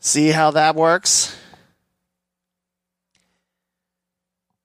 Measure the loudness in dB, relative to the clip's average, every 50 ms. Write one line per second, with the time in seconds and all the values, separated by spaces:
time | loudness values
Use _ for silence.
0 | -8 -4 -2 0 0 2 2 2 2 2 2 2 2 2 0 0 0 0 0 0
1 | -2 -2 -2 -2 -2 -6 -10 -16 -20 -20 -20 _ _ _ _ _ _ _ _ _
2 | _ _ _ _ _ _ _ _ _ _ _ _ _ _ _ _ _ _ _ _
3 | _ _ _ _ _ _ _ _ _ _ _ _ _ _ _ _ _ _ _ _
4 | _ _ _ _ _ _ _ _ _ _ _ _ _